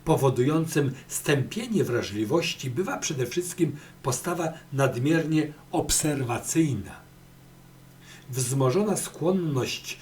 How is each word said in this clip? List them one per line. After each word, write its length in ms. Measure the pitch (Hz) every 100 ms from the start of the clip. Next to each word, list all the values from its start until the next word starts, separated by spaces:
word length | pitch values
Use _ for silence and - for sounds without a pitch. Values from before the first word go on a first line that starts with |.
powodującym 880 | - 143 131 120 135 156 160 156 135 - -
stępienie 760 | - - 139 - 220 240 190
wrażliwości 840 | 120 120 92 104 107 165 165 - 131
bywa 280 | 120 196 -
przede 280 | - 135 120
wszystkim 500 | 175 175 - 160 - - -
postawa 500 | 135 127 175 170 160 - -
nadmiernie 800 | 135 135 120 139 165 156 156 - - -
obserwacyjna. 1300 | 165 - - 156 139 117 113 - 160 156 107 - - - - - - - - - - - - - - -
Wzmożona 680 | 127 123 135 127 165 214 180
skłonność 1000 | - - 160 190 160 131 113 - - -